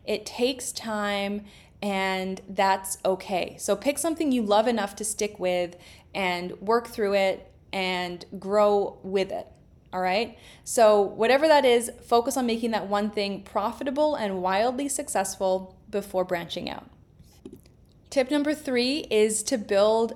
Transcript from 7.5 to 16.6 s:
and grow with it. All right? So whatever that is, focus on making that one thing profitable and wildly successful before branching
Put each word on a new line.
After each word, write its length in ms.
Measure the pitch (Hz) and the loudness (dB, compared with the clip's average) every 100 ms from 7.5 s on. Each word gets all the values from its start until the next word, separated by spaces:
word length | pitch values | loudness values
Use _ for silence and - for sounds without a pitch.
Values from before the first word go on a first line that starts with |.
| - - | -20 -10
and 500 | 190 185 180 180 175 - 196 | -4 -2 -2 -4 -8 -12 -12
grow 600 | 190 208 208 202 196 - | 0 4 4 4 0 -6
with 280 | 190 196 190 | -4 -2 -2
it. 160 | - - - _ _ _ | -4 -12 -20 _ _ _
All 100 | 185 | -4
right? 360 | 185 196 233 - - - | 0 0 -2 -10 -20 -18
So 380 | - 247 214 208 | -4 6 6 8
whatever 460 | 190 - 233 269 320 | 4 0 2 4 6
that 180 | 294 262 | 6 6
is, 260 | 240 226 - - | 4 0 -10 2
focus 320 | 233 240 262 | 2 2 -2
on 80 | 240 | -2
making 260 | 226 233 | -2 -2
that 160 | 208 190 | -2 -2
one 240 | 202 214 | -2 -2
thing 320 | 214 202 196 | -2 -4 -6
profitable 720 | - 208 226 240 285 269 302 269 | -6 -4 -4 -4 -4 0 0 0
and 260 | 208 190 | -2 -2
wildly 460 | 185 190 240 254 285 | 0 2 0 0 -4
successful 880 | - 277 196 196 - 190 185 190 - - | -4 -2 -2 -2 -2 0 0 -4 -18 -8
before 340 | 202 202 185 | -6 -2 -2
branching 460 | 180 175 170 175 | -2 -4 -6 -8